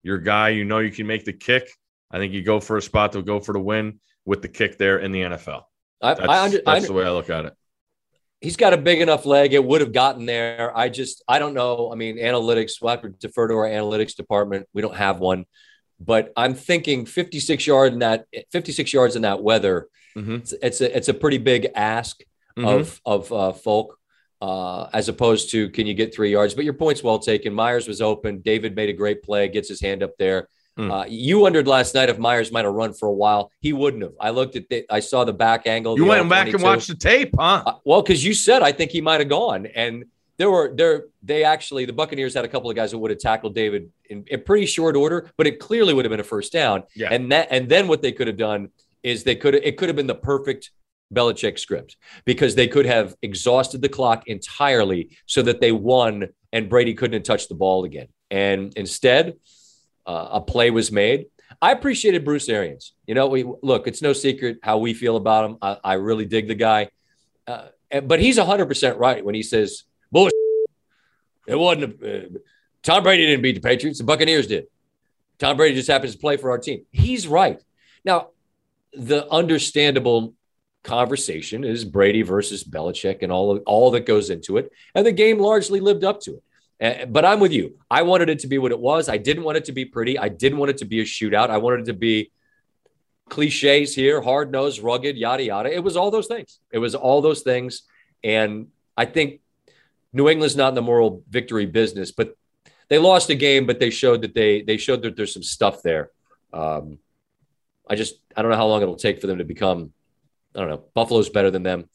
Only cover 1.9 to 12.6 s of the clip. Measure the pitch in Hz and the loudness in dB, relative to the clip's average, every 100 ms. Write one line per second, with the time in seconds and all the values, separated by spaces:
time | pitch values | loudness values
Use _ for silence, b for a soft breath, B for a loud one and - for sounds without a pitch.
1.9 | _ _ 90 98 98 92 107 - 110 - | _ _ -8 -6 -4 -2 -2 -2 -6 -2
2.9 | 110 104 101 92 104 101 98 95 107 107 | 0 0 -2 -6 -6 -4 -6 -4 -4 -6
3.9 | 110 _ _ 95 98 113 - 107 - 98 | -12 _ _ -4 -4 -4 -2 -2 2 2
4.9 | 98 98 95 90 85 - 69 _ _ _ | 2 0 -4 -6 -8 -12 -14 _ _ _
5.9 | _ 123 165 - 180 196 202 - 160 202 | _ -2 0 2 2 2 0 2 0 0
6.9 | 95 92 87 82 82 76 - _ _ _ | 0 0 -2 -4 -6 -8 -16 _ _ _
7.9 | _ _ _ _ _ 160 170 214 175 151 | _ _ _ _ _ -10 2 4 6 4
8.9 | 165 165 147 143 143 143 139 127 156 135 | 4 4 2 4 4 6 4 4 2 2
9.9 | 123 135 127 117 120 117 117 117 113 123 | 2 2 0 -6 -4 -4 -4 -6 -2 -4
10.9 | 120 131 - - 139 147 135 123 120 117 | -4 -10 -10 0 0 0 -2 -2 -2 -6
11.9 | 113 113 113 117 123 113 117 | -6 -8 -4 -2 0 2 0